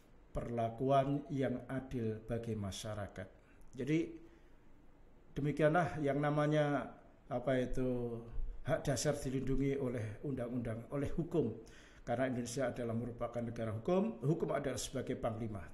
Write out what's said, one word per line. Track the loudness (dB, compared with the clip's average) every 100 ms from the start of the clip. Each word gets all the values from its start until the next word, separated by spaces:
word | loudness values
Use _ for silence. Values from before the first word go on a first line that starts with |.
| -20 -20 -8
perlakuan | -6 -2 0 0 0 4 6 6 0 -2
yang | 0 0 0 -4
adil | -6 -4 -4 -2 -4
bagi | -4 -4 -2 -4
masyarakat. | -4 -6 -6 -6 -6 -8 -12 -14 -20 -20 -16 -6
Jadi, | 0 2 0 -6 -16 -20 -20 -20 -20 -20 -20 -20 -20 -20 -10 -2
demikianlah | 0 4 6 6 2 2
yang | 2 2
namanya, | 2 4 4 4 4 2 -2 -10 -20 -20 -6
apa | -2 2 2
itu, | 2 2 2 0 -2 -4 -4 -2 -2 -2
hak | 0 0 2
dasar | 2 2 0
dilindungi | 0 0 2 2 2 2
oleh | 0 -2 -4 -4
undang-undang, | -4 -4 -2 -2 -2 -4 -4 -2
oleh | 0
hukum. | 0 2 2 2 0 -12 -18 -20 -12 -2
Karena | 2 2
Indonesia | 0 -2 0 -2
adalah | 0 -2 0
merupakan | -2 -4 -4 -2
negara | -4 -2 -2 -2
hukum, | 2 2 2 0
hukum | 0 2 2 0
adalah | 0 -2
sebagai | -4 -4 -2 0
panglima. | 0 -2 -4 -6 -8